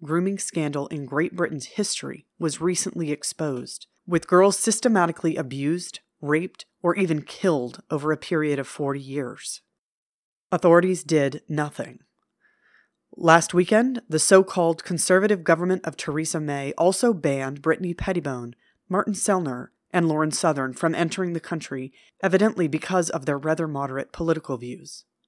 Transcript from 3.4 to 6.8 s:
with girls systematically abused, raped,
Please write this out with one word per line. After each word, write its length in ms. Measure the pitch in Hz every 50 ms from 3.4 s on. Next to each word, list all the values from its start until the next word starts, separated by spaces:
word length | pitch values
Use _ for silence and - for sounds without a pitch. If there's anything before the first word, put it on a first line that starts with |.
| 156 147 131 123 117 - - - - _ _ _ _ 175
with 180 | 175 160 -
girls 320 | - 180 180 196 202 190 -
systematically 800 | - 226 220 - - 240 220 185 170 165 160 - - 160 151
abused, 640 | 160 139 123 135 139 139 147 170 180 - - - - _ _ _ -
raped, 460 | - 143 151 160 180 180 _ - - _ _ _